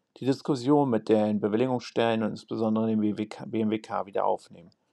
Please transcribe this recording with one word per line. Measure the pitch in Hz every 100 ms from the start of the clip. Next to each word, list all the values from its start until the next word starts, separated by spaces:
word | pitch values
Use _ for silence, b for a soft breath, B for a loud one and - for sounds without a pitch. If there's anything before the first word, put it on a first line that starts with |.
| _ -
die | 170
Diskussion | 131 - 139 120 147 143
mit | 110 110
den | 110 107 104
Bewilligungsstellen | 107 107 131 123 - - 117 110
und | 107
insbesondere | 104 - 113 110 110 113
dem | 110
B | 104 104
W | 107
K, | - -
B | 110
M | 107
W | 110
K | 110 98
wieder | 95 101 98
aufnehmen. | 101 - 95 85 _ _